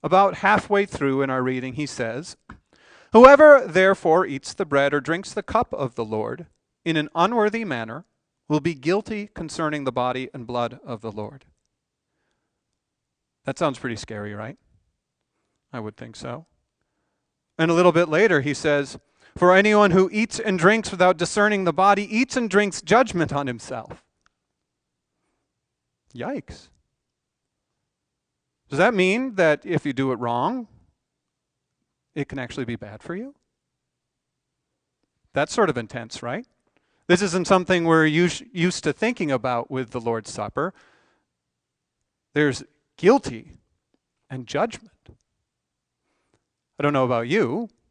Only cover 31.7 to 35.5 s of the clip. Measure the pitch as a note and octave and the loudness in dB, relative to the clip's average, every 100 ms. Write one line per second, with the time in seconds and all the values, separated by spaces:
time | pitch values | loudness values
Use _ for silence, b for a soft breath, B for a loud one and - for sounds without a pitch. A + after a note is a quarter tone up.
31.7 | _ _ _ _ - C#3 C#3 B2 - A#2+ | _ _ _ _ -10 -10 -10 -12 -10 -10
32.7 | A#2 G#2 G#2+ - F3 C4 C#4+ _ _ _ | -10 -12 -18 -12 -12 -12 _ _ _ _
33.7 | _ _ _ _ _ _ _ _ _ _ | _ _ _ _ _ _ _ _ _ _
34.7 | _ _ _ _ _ _ - D3 | _ _ _ _ _ _ -4 -4